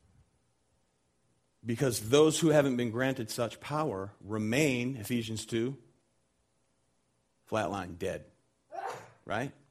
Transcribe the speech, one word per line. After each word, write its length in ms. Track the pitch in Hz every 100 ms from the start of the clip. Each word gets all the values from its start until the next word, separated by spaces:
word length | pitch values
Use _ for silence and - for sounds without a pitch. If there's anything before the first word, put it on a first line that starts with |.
| _ _ _ _ _ _ _ _ _ _ _ _ _ _ _ _
Because 460 | 113 117 139 107 104
those 280 | 143 160 156
who 120 | 160
haven't 260 | 151 139 120
been 140 | 120
granted 400 | 113 131 123 110
such 300 | - 113 -
power 520 | - 151 151 95 98 -
remain, 760 | 95 107 107 123 156 123 123 135
Ephesians 500 | 107 123 110 110 -
two, 320 | 113 123 139 - _ _ _ _ _ _ _ _ _ _ _ _ _ _ _ _
flatline, 480 | 110 87 98 90 85
dead. 260 | 95 80 - _ _ _ _ 339 403 - - -
Right? 280 | - 107 139 - _